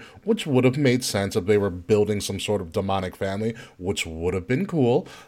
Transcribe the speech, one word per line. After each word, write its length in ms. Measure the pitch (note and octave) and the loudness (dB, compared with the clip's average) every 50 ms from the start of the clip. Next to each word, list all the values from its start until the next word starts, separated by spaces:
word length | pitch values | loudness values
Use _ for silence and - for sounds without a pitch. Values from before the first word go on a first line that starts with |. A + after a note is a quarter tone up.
| - - - - - | -6 -12 -20 -6 -2
which 200 | G#3 A#3 - - | -2 0 0 0
would 200 | D#3+ C3 B2+ B2+ | 2 4 4 4
have 100 | B2+ C3 | 4 4
made 240 | D3+ C#3+ B2+ B2 B2+ - | 2 2 2 2 2 0
sense 320 | - - G2 G2+ F#2+ - | -2 -2 -2 -2 0 -2
if 80 | A2 F2 | 0 2
they 120 | G#2 G#2+ | 4 4
were 120 | G#2 G2+ G2 | 4 2 0
building 500 | F2 F2+ - - G#2+ G#2 G#2 G#2 G#2 G2+ | -2 -4 0 2 4 4 4 2 0 -2
some 220 | - - G2 F#2+ | -4 -4 -6 -4
sort 180 | - - G2+ F#2+ | -2 -2 -2 -2
of 140 | F2+ E2 - | -2 -4 -4
demonic 420 | G#2 F#2+ G2 G2 G2 F#2 F#2 - | -2 -2 0 0 -2 -2 -4 -6
family, 380 | - G2 F#2+ G2 G#2 A2 A#2 A#2 A#2+ - - - | -4 -4 -4 -2 -2 -2 -4 -4 -6 -12 -20 -14
which 280 | - F2+ F#2+ - - - | -8 -6 -4 -4 -4 -6
would 280 | E2 D#2+ D#2+ E2+ F2+ F2+ | -6 -6 -4 -2 -2 -2
have 120 | F#2 F2+ | -2 -2
been 200 | - B2+ D3+ G3 | -2 -2 -2 -2
cool. 420 | - F3 D#3 B2+ A#2 B2 F3 F#2 - - - - | -2 0 2 4 4 4 2 0 -4 -12 -20 -20